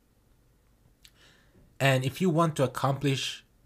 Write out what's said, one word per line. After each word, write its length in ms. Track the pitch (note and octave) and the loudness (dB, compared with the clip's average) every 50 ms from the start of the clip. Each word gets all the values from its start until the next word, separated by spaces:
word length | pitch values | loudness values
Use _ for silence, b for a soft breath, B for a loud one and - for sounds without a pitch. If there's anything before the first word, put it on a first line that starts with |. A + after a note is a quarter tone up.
| _ _ _ _ _ _ _ _ _ _ _ _ _ _ _ _ _ _ _ _ - - b b b b b b b b b b b b _ - | _ _ _ _ _ _ _ _ _ _ _ _ _ _ _ _ _ _ _ _ -20 -20 b b b b b b b b b b b b _ 0
And 280 | C3+ C3+ C3+ C3 C3 | 2 2 2 2 0
if 160 | C3+ - - | -2 -4 -2
you 80 | F#3 F#3 | 0 2
want 260 | D#3 D3+ E3 D#3+ D3+ | 2 2 2 2 2
to 80 | - C3+ | 0 0
accomplish 800 | B2 - - - C3+ C#3 C3+ - C#3+ C3+ B2+ - - - - - _ _ _ _ | -2 -2 -2 -2 -2 -2 0 0 -2 -2 -2 -4 -6 -8 -12 -16 _ _ _ _